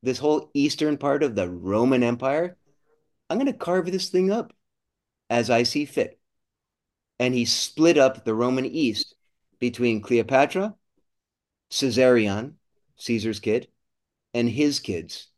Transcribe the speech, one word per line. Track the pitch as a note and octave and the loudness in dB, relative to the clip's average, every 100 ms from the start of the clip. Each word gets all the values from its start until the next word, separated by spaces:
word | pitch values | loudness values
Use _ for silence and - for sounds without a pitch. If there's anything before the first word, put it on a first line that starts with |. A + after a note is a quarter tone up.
this | A#2+ B2 | -4 -2
whole | D3 D3+ - | 0 0 -2
eastern | - C#3+ - D3+ D3 | -2 0 0 -2 0
part | C#3+ C#3+ | 0 0
of | C#3+ | 0
the | G#2 F2+ | 0 -4
Roman | F2 F#2 G#2 B2 C3 | -4 -2 2 2 2
Empire, | A#2+ A#2+ C3 D3 F3 - _ _ _ _ _ _ _ | 2 0 -2 -2 -4 -8 _ _ _ _ _ _ _
I'm | F#3+ | -2
gonna | C#4 | -2
carve | - - F3+ E3+ | -4 -2 -2 0
this | F#3 - | -4 -2
thing | F#3 F#3 | 0 2
up | G#3+ A#3 _ _ _ _ _ _ _ _ | 0 -4 _ _ _ _ _ _ _ _
as | A#2 A2+ | -2 2
I | A#2+ | 2
see | A#2+ D3 | 2 0
fit." | D3 - G2+ - _ _ _ _ _ _ _ _ _ _ | -4 -2 -4 -6 _ _ _ _ _ _ _ _ _ _
And | B2+ | -2
he | B2+ | 0
split | A#2 - - - D#3+ D3+ | -2 -2 -6 2 4 6
up | C3 C3 | 4 2
the | - | -4
Roman | A2 B2 B2+ | -2 0 0
East | B2+ D#3+ C3+ G2+ - _ _ _ _ _ | -4 -2 -2 -2 -8 _ _ _ _ _
between | B2 A#2 A#2+ A2 | -6 -2 -2 -2
Cleopatra, | G2+ A#2+ A2 C3 C#3+ F#3 G3+ - _ _ _ _ _ _ _ _ _ | 0 0 2 2 2 0 -6 -8 _ _ _ _ _ _ _ _ _
Caesarion, | - C3+ A#2+ B2+ B2 G#2+ G2 B2+ D#3+ _ _ _ _ | -4 -2 4 6 6 4 -2 -6 -14 _ _ _ _
Caesar's | - A#2 G#2+ G#2 | -4 -2 -2 -6
kid, | - A2 - _ _ _ _ _ _ | -2 -2 -4 _ _ _ _ _ _
and | A#2+ A#2+ | -2 -2
his | A2 D3 C#3+ | 2 0 0
kids. | - F2+ E2 - - | -6 -8 -8 -16 -20